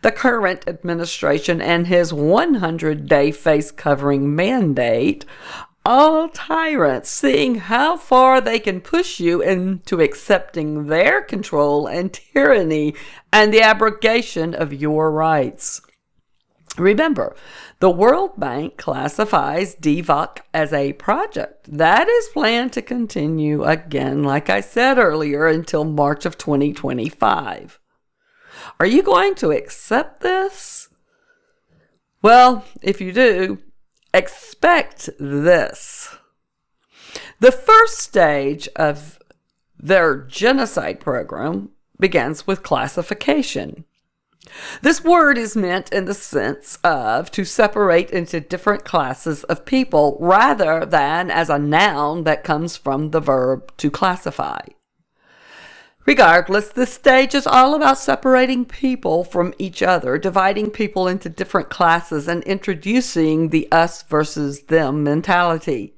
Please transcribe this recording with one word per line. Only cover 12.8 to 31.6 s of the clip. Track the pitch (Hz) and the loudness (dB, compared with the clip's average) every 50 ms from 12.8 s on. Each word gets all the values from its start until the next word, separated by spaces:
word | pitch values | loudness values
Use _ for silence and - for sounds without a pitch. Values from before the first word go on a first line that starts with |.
| 151 151 147 - - - - - _ _ | -2 -2 -4 -6 -16 -20 -20 -20 _ _
and | - 214 214 214 214 | 4 4 4 6 6
the | 220 | 6
abrogation | 226 220 220 202 220 220 214 - - 220 226 240 233 - - 175 160 170 165 | 6 6 4 4 2 0 0 0 0 0 0 0 -2 -4 -6 -6 -6 -6 -4
of | - 165 147 143 | -6 -6 -6 -6
your | 135 147 151 151 156 156 156 | -6 -4 -2 0 0 0 0
rights. | 151 156 156 160 160 147 131 120 - - - - - - _ _ _ _ _ _ _ _ _ _ _ _ _ _ _ _ _ _ - | 0 0 0 0 2 0 0 -2 -6 -10 -10 -10 -10 -12 _ _ _ _ _ _ _ _ _ _ _ _ _ _ _ _ _ _ -8
Remember, | - 175 190 208 208 311 320 285 147 110 - - - - - - - - - _ _ | 0 2 2 2 2 0 0 0 -2 -4 -6 -8 -14 -20 -20 -20 -20 -20 -20 _ _
the | - 190 | 2 2
World | 180 170 202 240 269 349 392 370 - - | 2 4 4 4 4 2 0 -4 -6 -6
Bank | 165 135 120 139 156 - _ | -8 -6 -6 -6 -8 -8 _
classifies | - - - 127 131 135 147 - - 214 214 - 160 - 143 147 170 190 175 - | -10 -8 -6 -6 -4 -4 -6 -4 -4 -2 0 0 0 0 0 -2 -4 -4 -6 -8
divock | - 156 156 147 170 170 - 147 143 165 - - - - _ - | -4 -2 -2 0 0 0 0 0 0 -2 -6 -10 -20 -20 _ -4
as | 160 156 147 | -4 -4 -2
a | 156 143 139 139 | -2 -2 -2 -4
project | - - - - 214 302 403 - - - - - - _ _ - 151 | -6 -6 -4 -2 -2 -2 -2 -6 -6 -10 -10 -10 -12 _ _ -14 -2
that | 147 160 160 190 233 339 403 | 2 4 4 4 4 4 2
is | 480 480 427 - | 2 0 0 -2
planned | - 302 294 220 233 233 247 254 - | -4 -2 0 0 0 0 -2 -4 -6
to | 247 | -8
continue | - - 240 247 233 208 - 196 147 151 160 156 151 151 151 147 - | -8 -6 -6 -6 -6 -6 -4 -4 -4 -2 -2 -2 -2 -2 -2 -2 0
again, | - 160 160 - 170 139 135 135 135 135 143 | 0 -2 -2 -4 -8 -6 -4 -4 -2 -2 -2
like | 147 139 139 147 151 - | -2 -2 -2 -2 -2 -2
I | 190 202 | -2 -2
said | 196 - - 233 240 262 269 | -2 -4 -2 0 2 2 2
earlier, | 254 226 175 151 156 156 147 139 143 156 160 | 4 2 2 0 -2 -4 -4 -2 0 2 2
until | 160 160 165 - - 156 151 | 0 0 -2 -4 -4 -2 -2
March | 160 151 147 147 143 151 147 - | -2 0 0 0 0 0 -2 -4
of | 180 160 - | -8 -8 -6
twenty | - - 147 139 143 147 | -4 -2 0 0 0 -2
twenty-five. | 143 - - 139 131 123 113 113 - _ - 107 - - - 104 85 - - - - _ _ _ _ _ _ _ _ _ _ _ _ _ _ - - - - - - _ | -4 -6 -8 -6 -6 -6 -6 -8 -4 _ 0 2 2 0 -2 -4 -12 -14 -16 -20 -20 _ _ _ _ _ _ _ _ _ _ _ _ _ _ -20 -20 -20 -20 -20 -4 _
Are | 170 | 0
you | 190 233 311 | 2 2 2
going | 381 392 403 349 381 403 381 | 2 4 2 2 2 2 -2
to | - - 165 | -2 -2 -2
accept | 151 - - - - - - - 214 254 311 - - - | -2 -2 -4 -8 -16 -16 -6 -2 -2 -2 -2 -4 -12 -6
this? | - 359 370 381 381 392 392 - - - - - - _ _ _ _ _ _ _ _ _ _ _ _ _ _ _ | -4 -2 -2 -2 -4 -6 -8 -12 -16 -14 -14 -16 -16 _ _ _ _ _ _ _ _ _ _ _ _ _ _ _